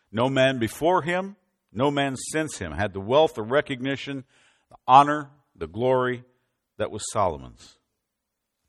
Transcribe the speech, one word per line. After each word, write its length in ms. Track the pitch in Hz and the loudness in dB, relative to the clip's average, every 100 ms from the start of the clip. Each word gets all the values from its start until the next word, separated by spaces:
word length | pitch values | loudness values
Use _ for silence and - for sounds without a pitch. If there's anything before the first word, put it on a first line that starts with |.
| _ | _
No 160 | 107 127 | -2 0
man 300 | 135 131 131 | 4 2 2
before 440 | 110 - 160 180 | -4 -2 0 0
him, 340 | 151 180 196 202 _ _ _ | 0 -4 -6 -14 _ _ _
no 160 | 101 143 | -2 0
man 280 | 143 139 127 | 0 -2 -4
since 420 | - 156 156 - | -6 -6 -6 -8
him 140 | 87 | -10
had 200 | 78 104 | -4 -6
the 80 | 92 | -6
wealth 380 | 98 143 160 120 | 0 4 4 0
or 60 | |
recognition, 800 | 110 139 143 127 135 135 - 139 - _ _ _ _ | -2 -2 -2 -6 -6 -6 -8 -12 -14 _ _ _ _
the 80 | - - | -8 6
honor, 420 | 131 143 151 143 _ _ | 8 8 2 -6 _ _
the 140 | - 80 | -12 -10
glory 560 | 95 127 131 123 120 123 _ _ _ _ - | -4 0 2 0 -4 -12 _ _ _ _ -8
that 120 | 104 | -8
was 140 | 104 - | -6 -6
Solomon's. 640 | 110 95 73 64 55 - _ _ _ _ _ _ _ _ _ | -2 -2 -2 -14 -20 -20 _ _ _ _ _ _ _ _ _